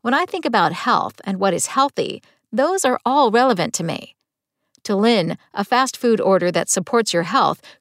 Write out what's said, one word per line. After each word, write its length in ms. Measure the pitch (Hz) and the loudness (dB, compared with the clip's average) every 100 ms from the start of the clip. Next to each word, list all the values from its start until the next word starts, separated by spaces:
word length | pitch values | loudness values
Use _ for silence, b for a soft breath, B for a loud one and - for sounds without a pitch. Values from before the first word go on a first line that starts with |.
When 120 | 233 | -2
I 120 | 269 359 | 0 -2
think 180 | 370 | -4
about 300 | 294 226 160 | -2 0 0
health 480 | 175 254 214 - - | 0 0 0 -2 -8
and 160 | - 185 | -8 -2
what 140 | 196 | 0
is 140 | 170 - | 0 -2
healthy, 540 | 262 277 - - - _ b b | 0 0 -2 -6 -6 _ b b
those 320 | 220 302 381 | -2 0 0
are 160 | 254 254 240 | -2 -2 0
all 260 | 277 240 | 2 4
relevant 420 | 226 262 185 160 - | 4 2 2 -2 -4
to 80 | |
me." 340 | 165 127 - _ _ _ _ _ _ _ | -6 -8 -12 _ _ _ _ _ _ _
To 100 | - | -4
Lynn, 440 | 196 226 226 165 - b | 2 2 2 0 -6 b
a 100 | - | -6
fast 320 | 202 254 262 - | 0 0 0 0
food 240 | 240 214 | 0 2
order 320 | - 190 175 | 2 2 2
that 180 | 170 - | -2 -2
supports 440 | 196 - 233 214 | -4 -2 -2 0
your 100 | 170 | -2
health 380 | 165 247 151 160 - B | 0 0 0 -2 -10 B